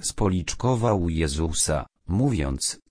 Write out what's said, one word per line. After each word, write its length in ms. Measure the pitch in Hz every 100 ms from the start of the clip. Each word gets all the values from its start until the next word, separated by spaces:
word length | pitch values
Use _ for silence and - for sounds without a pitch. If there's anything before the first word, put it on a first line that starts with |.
spoliczkował 1080 | - - 101 92 85 - 120 123 117 101 85
Jezusa, 760 | 80 78 71 80 78 - 76 - _ -
mówiąc: 720 | 95 139 101 69 67 - - _